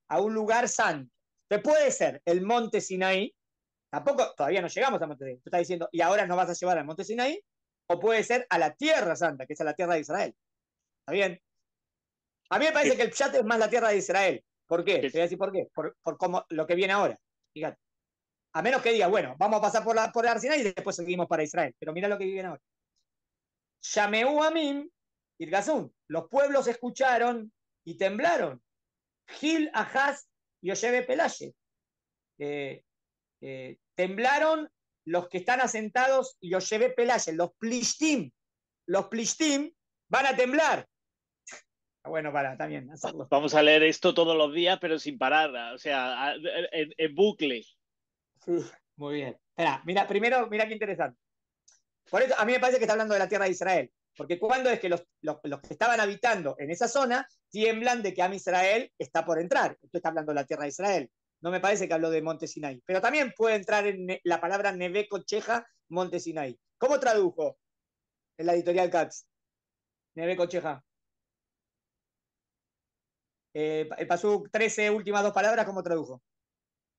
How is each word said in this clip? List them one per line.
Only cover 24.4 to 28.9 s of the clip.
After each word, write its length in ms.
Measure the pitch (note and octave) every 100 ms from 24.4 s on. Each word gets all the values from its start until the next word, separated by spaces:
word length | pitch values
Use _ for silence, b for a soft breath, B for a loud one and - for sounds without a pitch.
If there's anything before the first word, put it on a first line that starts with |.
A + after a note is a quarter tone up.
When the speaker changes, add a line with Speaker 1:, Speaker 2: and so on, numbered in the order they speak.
Speaker 1:
Amim, 460 | D#4 E4 D4 C#4+ D#4 _ _ _ _ -
Irgazún. 540 | D#4+ F#3+ C#4+ C#4+ C#3+ - -
Los 200 | D#3+ -
pueblos 380 | C4+ C#4+ C#4 A#3+
escucharon 840 | A#3 B3 - C4 A#3 A#3+ A#3 A3 _ _ _
y 120 | E3 E3
temblaron. 640 | F#3+ G#3 E4 E4 E3 B2+ _ _ _